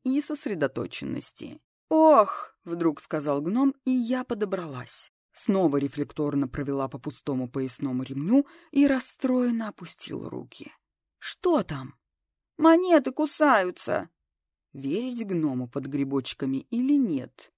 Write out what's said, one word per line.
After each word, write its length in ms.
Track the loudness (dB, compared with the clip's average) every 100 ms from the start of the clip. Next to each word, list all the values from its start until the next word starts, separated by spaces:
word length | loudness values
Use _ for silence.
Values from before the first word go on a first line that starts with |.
и 160 | -2 -2
сосредоточенности. 1400 | -2 -6 -6 -2 -2 -2 -8 -8 -8 -8 -10 -14 -16 -16 _ _ _
«Ох!» — 680 | 6 8 8 6 0 -12 _
вдруг 360 | -10 0 0 0
сказал 400 | -4 -4 -2 -2
гном, 340 | 0 2 2 0
и 60 | -2
я 340 | 0 0 -4
подобралась. 880 | -4 -4 -2 -4 -6 -12 -12 -14 -18 _ _
Снова 440 | -6 0 2 2 2
рефлекторно 720 | -2 -4 -8 -4 -2 0 -2
провела 400 | -4 -4 -4 -6
по 100 | -8
пустому 500 | -12 -10 -6 -6 -4
поясному 540 | -6 -6 -6 -6 -4
ремню 440 | -6 -6 2 2 2 -6 _
и 140 | 2 4
расстроенно 800 | 2 -2 -2 0 2 2 0 -4
опустила 600 | -10 -14 -14 -10 -10 -8
руки. 440 | -10 -12 -16 -20 -20 _ _ _ _
«Что 440 | -16 -4 2 2
там?» 320 | 0 -6 -10 -16 _ _ _ _ _ 4
«Монеты 560 | 6 6 6 4 4
кусаются!» 960 | -2 -2 2 4 4 2 -4 -2 -2 -4 _ _ _ _ _ _
Верить 520 | -10 -4 -4 -4 -6
гному 440 | -4 -2 0 -2 -4
под 180 | -6 -6
грибочками 800 | -4 -2 -2 -4 -6 -4 -4 -4
или 260 | -2 2 2
нет? 560 | 2 -2 -6 -14 -20